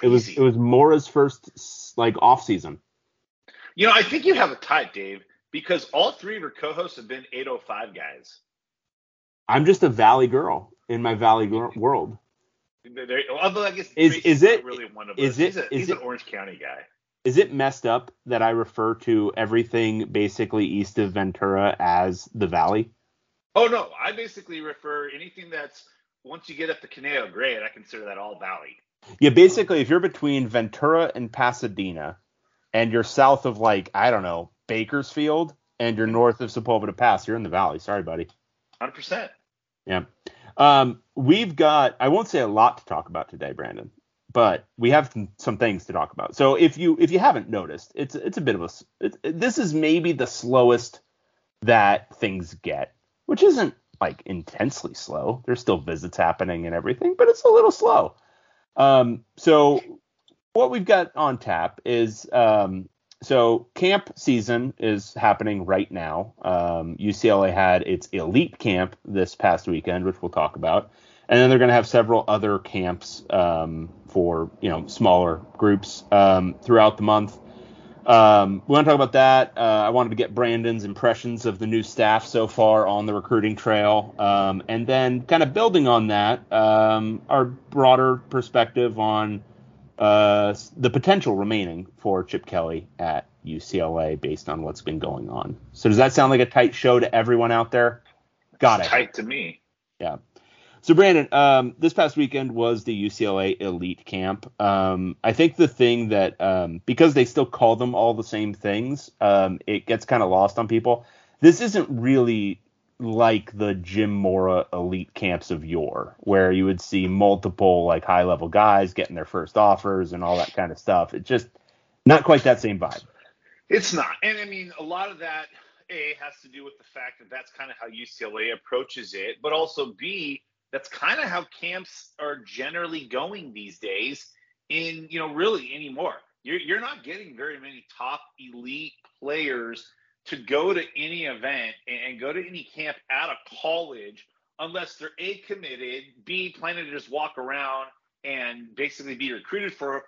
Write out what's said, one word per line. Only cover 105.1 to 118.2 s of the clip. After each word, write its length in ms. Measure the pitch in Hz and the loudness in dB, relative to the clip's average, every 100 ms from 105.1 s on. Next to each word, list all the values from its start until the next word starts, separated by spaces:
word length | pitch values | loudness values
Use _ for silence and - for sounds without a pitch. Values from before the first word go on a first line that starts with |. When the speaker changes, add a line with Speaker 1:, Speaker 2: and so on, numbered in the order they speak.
| - | -4
Speaker 1:
I 80 | 110 | -2
think 240 | 113 170 - | 2 2 4
the 100 | 156 | 0
thing 440 | - 123 120 113 | 4 2 2 0
that, 280 | 104 92 - | 0 0 -2
um, 400 | 98 92 85 82 | -2 -2 -2 -6
because 300 | - 123 165 | -6 4 4
they 100 | 139 | 6
still 220 | 123 - 127 | 2 0 -4
call 300 | - 117 110 | 2 2 2
them 180 | 123 | 0
all 180 | 101 117 | 0 0
the 100 | 110 | 0
same 300 | 107 107 107 | -6 -6 -6
things, 580 | 98 104 101 123 143 - _ | -6 -6 -4 -6 -10 -12 _
um, 380 | 104 101 95 90 - | 2 2 2 -2 -6
it 200 | 104 - | -6 -4
gets 180 | 113 | -6
kinda 220 | - 123 95 | -2 0 2
lost 320 | 92 98 101 | 2 2 0
on 100 | 113 | -2
people. 380 | 113 117 120 - _ _ _ | -2 0 -2 -4 _ _ _
This 220 | 160 170 | 6 6
isn't 260 | 233 202 - | 2 -2 -4
really 720 | 127 120 135 120 110 101 92 _ _ _ - | -4 0 2 2 0 -4 -6 _ _ _ -12
like 540 | 117 110 117 110 - 104 | -6 2 2 2 -2 -6
the 160 | 104 | -4
Jim 360 | 95 87 95 107 | -4 -6 -4 -2
Mora 540 | 101 98 95 92 90 90 | -2 -2 0 0 0 -2
Elite 400 | 90 90 92 - | -6 -6 -6 -8
Camps 380 | - 95 87 - | -8 -4 -4 -6
of 160 | 82 78 | -10 -6
yore, 500 | 85 76 - - - | -6 -6 -8 -12 -10
where 300 | - 98 92 | 0 2 4
you 140 | 92 | 2
would 160 | 95 90 | 0 -2
see 260 | - 98 92 | -4 -4 -2
multiple, 800 | 95 101 98 95 90 98 90 | 2 2 2 -2 0 2 4
like, 220 | 85 80 - | 2 -2 0
high-level 420 | 90 | 2